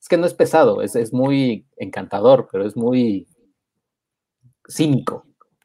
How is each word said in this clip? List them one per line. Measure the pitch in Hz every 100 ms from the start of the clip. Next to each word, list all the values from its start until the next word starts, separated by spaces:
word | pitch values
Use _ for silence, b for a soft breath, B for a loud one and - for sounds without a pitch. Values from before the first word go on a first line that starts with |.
es | -
que | 175
no | 170
es |
pesado, | 175 160 165 135 101
es, | 104
es | - 110
muy | 127 135 139 131 110 - -
encantador, | 98 101 95 101 110 135 113
pero | 95 104
es | 110
muy | 117 127 120 98 - _ _ _ _ _ _ _ _ _ _ _ _ _ -
cínico. | - 156 131 - - - _ _ _